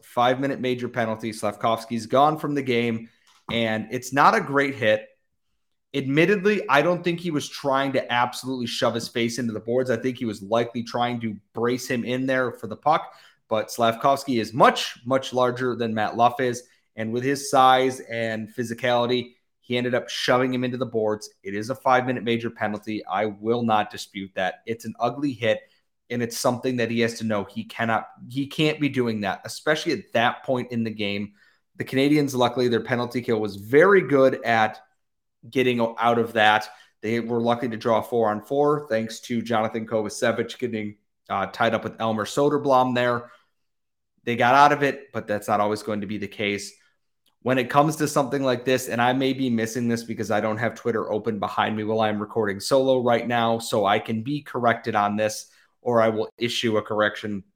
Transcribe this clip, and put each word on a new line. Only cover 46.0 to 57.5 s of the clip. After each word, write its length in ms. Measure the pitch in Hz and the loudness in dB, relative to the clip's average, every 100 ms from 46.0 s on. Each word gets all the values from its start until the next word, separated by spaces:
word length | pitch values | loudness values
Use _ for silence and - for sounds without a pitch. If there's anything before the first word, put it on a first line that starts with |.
to 40 | 101 | -6
be 120 | 107 | -6
the 100 | 98 | -8
case. 440 | - 104 101 - - _ _ _ _ _ _ | -4 -4 -4 -6 -16 _ _ _ _ _ _
When 180 | 120 131 | 0 0
it 120 | 117 | 2
comes 260 | 143 151 151 | 4 4 2
to 100 | 147 | 0
something 380 | 151 127 135 | 0 0 0
like 200 | 135 120 | 0 0
this, 240 | 131 127 - | 2 0 0
and 140 | 113 | 0
I 120 | 123 | 2
may 180 | 131 135 | 2 0
be 180 | 131 131 | 0 0
missing 380 | 113 110 127 117 | 0 -2 -2 -2
this 160 | 117 | -2
because 260 | 117 110 101 | -4 -8 -2
I 100 | 107 | 0
don't 180 | 110 110 | 0 -2
have 180 | 113 - | -4 -4
Twitter 340 | 120 110 - | -4 -4 -2
open 300 | 104 117 101 | -4 -4 -4
behind 360 | - - 107 107 | -4 -2 -2 -2
me 60 | |
while 200 | 107 110 | -2 0
I'm 180 | 107 104 | 0 0
recording 400 | 104 117 101 98 | -4 -2 -2 -4
solo 420 | - 139 131 131 | 0 2 4 2
right 240 | 120 117 101 | 2 2 2
now, 320 | 120 117 117 | 0 0 0
so 260 | - 117 | -2 0
I 140 | 98 107 | 2 2
can 240 | 117 113 | 0 -4
be 200 | 117 147 | -4 -6
corrected 520 | - 131 117 113 117 | -6 0 2 2 0
on 220 | 104 104 104 | 0 2 2
this, 300 | 107 - - _ _ _ | -2 -2 -12 _ _ _
or 200 | 120 117 | 0 4
I 100 | 113 | 4
will 180 | 107 107 - | 2 -4 -4
issue 380 | 120 - 117 107 | -4 -2 0 0
a 60 | |
correction 600 | - 107 104 - 104 101 - | 0 0 0 0 -8 -8 -12